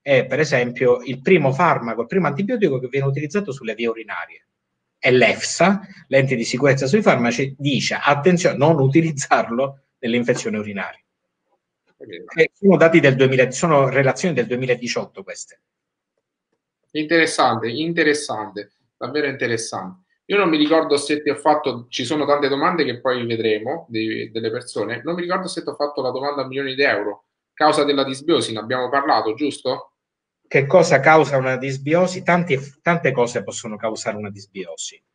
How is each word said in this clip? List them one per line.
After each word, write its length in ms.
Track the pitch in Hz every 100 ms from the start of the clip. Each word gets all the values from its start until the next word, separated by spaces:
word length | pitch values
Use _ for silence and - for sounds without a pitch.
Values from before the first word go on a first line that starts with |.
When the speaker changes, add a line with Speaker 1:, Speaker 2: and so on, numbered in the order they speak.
Speaker 1:
è, 260 | - 135 117
per 140 | 131
esempio, 600 | 156 139 123 120 127 123
il 180 | - 123
primo 320 | - 185 139
farmaco, 500 | 139 175 135 117 113
il 40 | 117
primo 180 | 190 160
antibiotico 540 | 139 202 247 196 131
che 80 | 123
viene 180 | 139 139
utilizzato 460 | 139 151 202 -
sulle 220 | 131 113
vie 120 | 107 117
urinarie. 600 | 113 107 90 85 - _ _ _ _ _ _
E 120 | 131
l'efsa, 680 | 127 113 101 - - 170 202 - - -
l'ente 260 | 135 135
di 100 | 127
sicurezza 420 | 117 123 143 135 135
sui 160 | 208
farmaci, 520 | 208 131 120 120 135 -
dice: 420 | 143 127 - 104
"Attenzione, 560 | 143 143 160 175 165 123
non 240 | 143 139
utilizzarlo 1040 | 135 156 160 139 - 135 107 117 135 139 _ _
nelle 180 | 120 120
infezioni 420 | 120 120 113 107
urinarie." 460 | 104 98 87 - _ _ _ _ _ _ _ _ _ _
Speaker 2:
Ok. 400 | 127 95 156 -
Speaker 1:
E 140 | 160
sono 240 | _ 196 170
dati 220 | 165 165
del 140 | 143
duemila, 340 | 131 131 131 123
sono 360 | - 175 147 135
relazioni 460 | 127 131 127 190
del 120 | 135 110
duemiladiciotto 760 | 123 127 117 117 117 101 -
queste. 380 | 92 87 - _ _ _ _ _ _ _ _ _ _ _ _ _ _
Speaker 2:
Interessante, 760 | 151 151 165 160 - 135 113 113
interessante, 1040 | 120 165 165 151 147 - 110 104 95 104 _ _ _
davvero 320 | 127 143 143
interessante. 720 | 127 123 113 - 107 95 - _ _ _
Io 100 | 202
non 120 | 185
mi 80 | 156
ricordo 400 | 151 160 147 143
se 260 | - 147
ti 80 | 147
ho 60 | 139
fatto, 500 | 156 151 143 123 120
ci 160 | -
sono 220 | 123 151 139
tante 220 | 143 143
domande 360 | 139 165 180
che 160 | 131 120
poi 240 | 131 123 117
vedremo 600 | 113 110 107 110 160 -
di, 420 | 113 110 110 113
delle 200 | 113 113
persone, 500 | 117 123 131 107 117
non 100 | 147
mi 80 | 175
ricordo 260 | 175 185 180
se 140 | -
ti 60 | -
ho 60 |
fatto 260 | 143 143 143
la 100 | 127
domanda 320 | 127 139 139
a 40 | 131
milioni 280 | 131 139
di 80 | 131
euro, 420 | 143 104 104 101 _ _ _
causa 320 | - 151 147
della 200 | 143 139
disbiosi, 480 | 131 131 151 151 107
ne 80 | 110
abbiamo 280 | 110 127 123
parlato, 460 | 139 151 123 110
giusto? 580 | 107 147 - 131 131 - _ _ _ _ _ _
Speaker 1:
Che 200 | 139 135
cosa 340 | 185 165 143
causa 360 | 156 156 147 139
una 180 | 131 127
disbiosi? 640 | 135 135 143 165 185 -
Tanti, 360 | - 175 170 135 - _
tante 280 | - 170 139
cose 320 | 123 120 117
possono 340 | 101 104 113 104
causare 400 | 110 107 117 107
una 140 | 104
disbiosi. 720 | 101 101 98 92 - - - _